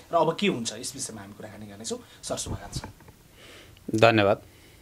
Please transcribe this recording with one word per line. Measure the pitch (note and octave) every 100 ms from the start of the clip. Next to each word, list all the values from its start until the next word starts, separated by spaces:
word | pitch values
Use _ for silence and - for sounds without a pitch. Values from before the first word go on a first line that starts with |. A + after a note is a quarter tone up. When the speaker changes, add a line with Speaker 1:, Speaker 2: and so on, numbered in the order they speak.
| -
Speaker 1:
र | E3+
अब | D#3+ -
के | G3+
हुन्छ | B2+ A2+ A2
यस | C3+
विषयमा | C3+ - A2
हामी | G2
कुराकानी | G2+ A2 G2+ G#2
गर्नेछौँ। | G2 A2+ B3 - -
सर, | - B2
स्वागत | - - -
छ। | - - - - - - - - - - - -
Speaker 2:
धन्यवाद। | A2 A2+ A2+ G2+ A2 - - - -